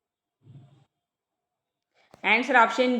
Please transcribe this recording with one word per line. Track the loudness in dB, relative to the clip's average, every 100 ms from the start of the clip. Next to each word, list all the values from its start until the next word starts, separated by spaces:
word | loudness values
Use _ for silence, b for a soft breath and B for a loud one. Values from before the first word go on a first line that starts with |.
| _ _ _ _ -20 -20 -20 _ _ _ _ _ _ _ _ _ _ _ _ _ b _ -4
ஆன்சர் | -2 0 2
ஆப்ஷன் | 2 0 -2 -2